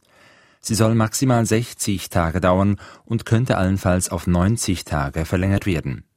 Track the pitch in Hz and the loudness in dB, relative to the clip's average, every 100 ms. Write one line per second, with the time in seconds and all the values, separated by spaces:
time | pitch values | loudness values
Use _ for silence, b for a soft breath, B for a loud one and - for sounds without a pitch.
0 | b b b b b b - 110 110 113 | b b b b b b -4 2 2 2
1 | 110 - 131 120 110 113 120 - - 87 | 0 0 2 2 2 0 -2 -6 -6 -4
2 | - 92 82 82 90 92 101 101 B B | -2 0 0 2 2 4 2 0 B B
3 | - 117 - 113 131 95 92 98 95 90 | -6 -6 0 0 2 0 0 0 0 0
4 | - 90 - 87 95 113 - 82 - 76 | 0 -4 0 2 2 0 -2 -6 -4 -4
5 | 69 - - 92 98 98 104 80 69 60 | -4 -4 -4 -2 0 0 0 -2 -4 -8
6 | - | -12